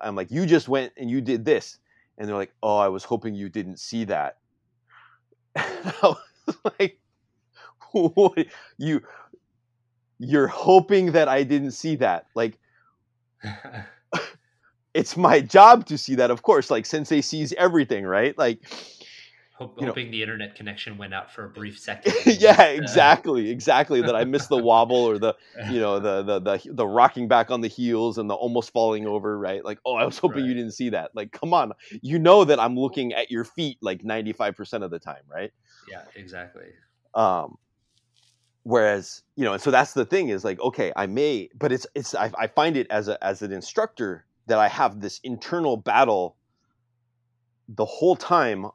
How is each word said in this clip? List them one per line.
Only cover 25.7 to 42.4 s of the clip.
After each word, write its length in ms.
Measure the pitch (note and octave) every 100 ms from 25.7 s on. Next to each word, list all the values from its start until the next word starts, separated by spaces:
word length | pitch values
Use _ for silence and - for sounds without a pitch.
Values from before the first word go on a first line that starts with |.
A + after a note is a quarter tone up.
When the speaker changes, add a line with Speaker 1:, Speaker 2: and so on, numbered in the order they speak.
Speaker 1:
you 100 | B2
know, 180 | G#2 G2+
the, 240 | G2+ G2
the, 180 | G2 G2
the, 200 | F#2 G2 -
the 140 | C3+ G#2
rocking 400 | A2 C3 B2+ A#2
back 240 | A#2+ A2+
on 100 | B2
the 60 | A2+
heels 500 | - A#2+ A2+ A#2 A2
and 100 | G#2
the 40 |
almost 380 | G2 A#2+ A#2+ -
falling 340 | A#2+ A2+ G#2+ G#2+
over, 300 | G#2 G#2+ G#2
right? 260 | F#2+ G2
Like, 140 | - G#2+
"Oh, 100 | B2+
I 100 | A#2
was 140 | A#2+ -
hoping 260 | F3+ C#3
you 80 | C3
Speaker 2:
Right. 60 | B2
Speaker 1:
didn't 160 | A#2
see 160 | G#2 B2
that." 200 | G#2 D#2+
Like, 180 | A2 G#2+
come 200 | - D#3+
on. 180 | E3+ A#2 - - G#2+
You 160 | C3+ E3
know 260 | E3 G#3
that 160 | D#3+ C3+
I'm 160 | A#2 B2
looking 340 | C3 C#3+ A#2+
at 180 | A#2 A#2+
your 140 | A#2
feet, 340 | A#2 - D3+ B2
like, 220 | G#2 F2+
ninety-five 520 | G#2+ A2 G#2+ G#2 G#2 F#2+
percent 280 | G2 A2+
of 60 | F#2+
the 80 | E2
time, 240 | - C#2 C#2+
right? 220 | D#2+ G2+ - _ _ -
Speaker 2:
Yeah, 140 | F#2 E2+
exactly. 520 | G#2 F#2 F2+ F2 F2+ F2+ _ _ _ _
Speaker 1:
Um, 420 | A2 A2 F2+ D2 - _ _ _ _ _ _ _ _ _ _
whereas, 580 | A2+ A#2 G#2+ G2+ F2+ - _ -
you 80 |
know, 100 | A#2
and 80 | G2
so 80 | D3
that's 220 | B2+ C#3+
the 120 | C3+
thing 240 | A2+ F#3+ D3+
is, 160 | F#2+
like, 160 | G#2 F#2
okay, 320 | C3 - F#2+
I 120 | - G2
may, 420 | A2+ D3 A#2+ F2+
but 180 | - C#3+
it's, 140 | B2+ -
it's, 200 | C#3+ -
I, 160 | - G#2+
I 80 | -